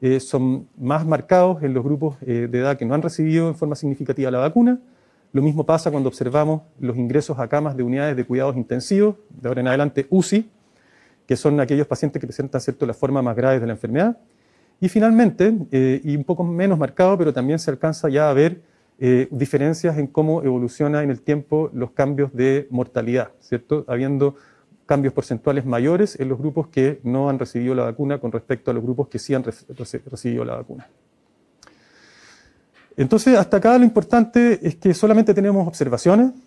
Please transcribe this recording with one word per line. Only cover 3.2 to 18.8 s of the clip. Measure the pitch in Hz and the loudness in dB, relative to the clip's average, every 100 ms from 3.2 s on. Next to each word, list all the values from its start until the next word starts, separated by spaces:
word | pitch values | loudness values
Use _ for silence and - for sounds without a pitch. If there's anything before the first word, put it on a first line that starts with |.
| 156 160 165 | 0 2 0
en | 156 | -2
forma | 151 147 | -4 -4
significativa | 147 139 139 135 131 | -4 -4 -4 -4 -2
la | 123 | 0
vacuna. | 147 240 240 247 - _ _ _ _ | 0 4 4 2 -4 _ _ _ _
Lo | 135 | 0
mismo | 151 151 147 | 0 0 0
pasa | 160 165 | 0 0
cuando | 147 131 | -2 -2
observamos | - 123 147 151 156 - - | -4 -2 0 0 -2 -6 -8
los | 127 120 | -6 -4
ingresos | 120 139 143 135 | -2 0 -2 -6
a | 117 | -4
camas | 147 151 131 | -2 -2 -4
de | |
unidades | 120 131 151 127 | -4 -2 -2 -4
de | |
cuidados | 117 127 135 127 | -4 -2 -2 -2
intensivos, | 113 123 - 196 214 202 - | -4 -6 0 2 2 0 -10
de | - 120 | -10 -6
ahora | 127 | -2
en | 127 | 0
adelante | 135 147 143 - | 0 0 -2 0
uci, | 185 175 208 220 _ _ _ _ _ _ _ - | 2 2 0 -2 _ _ _ _ _ _ _ -6
que | 127 | -2
son | 151 147 | 0 2
aquellos | 131 143 147 | 0 0 -2
pacientes | 131 - 147 | -2 -4 -4
que | 123 | -10
presentan, | - 139 131 | -8 -6 -6
¿cierto?, | 127 127 127 | -6 -4 -4
las | 113 | -2
formas | 135 139 | -2 0
más | 123 113 | -2 0
graves | 131 131 | 0 0
de | 117 | -2
la | |
enfermedad. | 107 110 131 214 233 _ _ _ _ _ _ | -6 -4 -2 -2 -2 _ _ _ _ _ _
Y | 185 | -2
finalmente, | 220 220 226 220 - 196 220 151 | 2 4 6 4 4 2 0 -2
eh, | 135 131 131 | 0 2 0
y | 151 147 | -2 -4
un | |
poco | 139 175 | -2 -2
menos | 175 170 196 165 | -2 0 0 0
marcado, | 131 - 185 196 | 0 2 2 4
pero | 160 | 2
también | 127 131 160 | 0 0 -2
se | 160 | -4
alcanza | 131 160 156 156 | -4 -4 -2 -2
ya | 139 151 | 2 2
a | |
ver, | 135 160 175 _ _ | 4 2 0 _ _